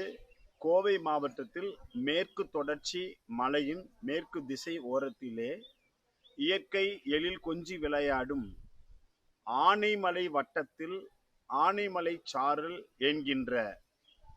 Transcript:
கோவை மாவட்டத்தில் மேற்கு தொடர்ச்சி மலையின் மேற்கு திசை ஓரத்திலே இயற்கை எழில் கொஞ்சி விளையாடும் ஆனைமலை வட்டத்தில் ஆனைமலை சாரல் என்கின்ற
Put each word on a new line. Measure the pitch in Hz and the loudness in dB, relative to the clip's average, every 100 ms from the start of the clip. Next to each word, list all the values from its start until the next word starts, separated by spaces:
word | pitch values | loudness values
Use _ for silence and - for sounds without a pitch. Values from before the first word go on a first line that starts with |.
| 190 - - _ - _ | -6 -10 -18 _ -20 _
கோவை | 160 180 196 190 | 2 4 4 2
மாவட்டத்தில் | 160 151 143 123 120 170 196 - - | 2 0 -2 -4 -10 -8 -8 -8 -10
மேற்கு | 123 131 160 190 - 196 156 | -4 0 0 0 -4 -4 -4
தொடர்ச்சி | 143 196 - 180 185 - - | -2 -4 -6 -6 -6 -10 -8
மலையின் | 117 127 147 143 170 - _ | -2 0 2 0 -4 -10 _
மேற்கு | 117 151 160 170 131 | -6 -4 -4 -8 -8
திசை | 135 - 165 123 | -8 -6 -8 -2
ஓரத்திலே | 131 139 123 127 113 120 175 233 _ _ _ _ _ _ - | -2 -2 -6 -8 -6 -6 -6 -12 _ _ _ _ _ _ 0
இயற்கை | 147 190 - 196 196 202 | 2 2 2 0 0 0
எழில் | 139 151 170 185 | 0 2 2 -2
கொஞ்சி | 165 165 160 180 | -4 -4 -6 -4
விளையாடும் | 151 147 143 135 127 143 104 - - - - - _ _ _ _ - | 0 2 4 2 0 -2 -4 -10 -16 -20 -20 -20 _ _ _ _ -2
ஆனைமலை | 123 165 208 208 208 190 175 180 | 4 6 6 4 2 2 0 0
வட்டத்தில் | 147 131 165 143 - 160 190 - _ _ _ - | 0 0 -2 -6 -6 -8 -8 -12 _ _ _ -4
ஆனைமலை | 131 165 202 202 180 170 170 | 2 4 4 0 -2 -2 -4
சாரல் | - 135 135 147 160 175 - - | -4 0 2 2 -2 -8 -14 0
என்கின்ற | 135 151 139 135 120 123 107 92 _ _ _ _ - | 0 2 0 0 0 0 0 -6 _ _ _ _ -20